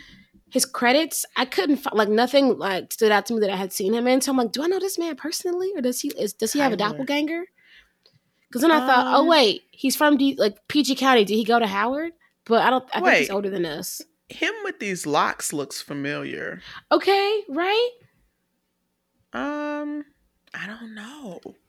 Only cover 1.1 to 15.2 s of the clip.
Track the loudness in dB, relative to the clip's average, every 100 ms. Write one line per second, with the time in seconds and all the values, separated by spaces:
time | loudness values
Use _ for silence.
1.1 | -4 -6 -4 -2 0 0 0 0 0 2
2.1 | 2 4 4 4 2 -2 -4 -6 0 2
3.1 | 4 2 -2 0 -2 -6 -4 -2 0 2
4.1 | 2 2 0 0 -2 -2 -2 -2 -4 -6
5.1 | -6 -8 -6 -4 -4 -4 -2 -4 -2 -6
6.1 | -4 -6 -4 -4 0 0 0 -2 -4 -4
7.1 | -2 -2 -4 -10 _ _ _ _ _ _
8.1 | _ _ _ _ 0 4 4 4 4 4
9.1 | 4 6 6 4 2 -6 -4 -2 2 4
10.1 | 4 2 2 0 -2 -2 0 0 2 4
11.1 | 6 4 2 2 2 2 -2 -2 -4 -6
12.1 | -12 _ _ 0 2 4 2 -2 0 4
13.1 | 4 2 -2 -4 -4 -4 -6 -10 -12 -14
14.1 | _ -20 -6 -4 -4 -8 -8 -8 -6 -2
15.1 | 0